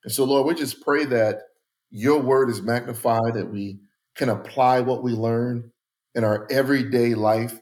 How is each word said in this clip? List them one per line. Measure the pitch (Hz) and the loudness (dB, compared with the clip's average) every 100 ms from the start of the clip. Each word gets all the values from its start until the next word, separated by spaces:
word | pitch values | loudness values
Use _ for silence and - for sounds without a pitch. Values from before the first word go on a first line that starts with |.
And | - | -8
so, | - | -2
Lord, | 131 139 139 | 2 4 2
we | |
just | 165 143 - | 0 -4 -6
pray | - 147 143 | -2 0 2
that | 120 107 95 - _ _ _ _ | 2 0 -2 -10 _ _ _ _
your | 104 117 151 | -4 2 2
word | 131 131 131 | 4 2 2
is | 110 | -2
magnified, | 101 120 120 117 127 113 113 | -2 -4 -4 -4 0 0 0
that | 113 92 | -2 -6
we | 104 98 98 _ _ _ | -8 -10 -12 _ _ _
can | - 131 | -4 -2
apply | 104 - - 127 127 | -2 -6 0 4 4
what | 123 123 | 2 -2
we | 123 | -2
learn | 113 113 117 120 120 117 _ _ _ _ | -2 -2 -2 -2 -4 -10 _ _ _ _
in | 120 | -2
our | 110 107 - | 0 0 0
everyday | 135 131 139 117 123 120 | 0 2 0 2 2 2
life. | 110 107 113 117 - | 2 2 2 0 -8